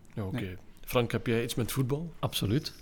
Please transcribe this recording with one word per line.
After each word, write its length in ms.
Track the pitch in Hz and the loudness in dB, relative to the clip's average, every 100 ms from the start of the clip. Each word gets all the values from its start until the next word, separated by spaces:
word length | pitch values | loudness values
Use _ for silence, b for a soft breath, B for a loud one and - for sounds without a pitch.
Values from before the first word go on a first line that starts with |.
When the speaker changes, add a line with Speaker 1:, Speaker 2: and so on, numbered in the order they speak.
| - | -8
Speaker 1:
Ja, 80 | 117 | -6
oké. 160 | 95 127 | -4 -2
Speaker 2:
Nee. 160 | 95 90 - - | -4 -6 -14 -14
Speaker 1:
Frank, 280 | - 127 117 | 0 2 4
heb 140 | 110 120 | 2 2
jij 160 | 113 | 2
iets 100 | 123 | 2
met 180 | - 107 | 0 0
voetbal? 400 | 131 127 143 170 - | 2 2 0 -2 -4
Speaker 3:
Absoluut. 540 | 135 - 101 139 - - | -2 0 2 2 0 -8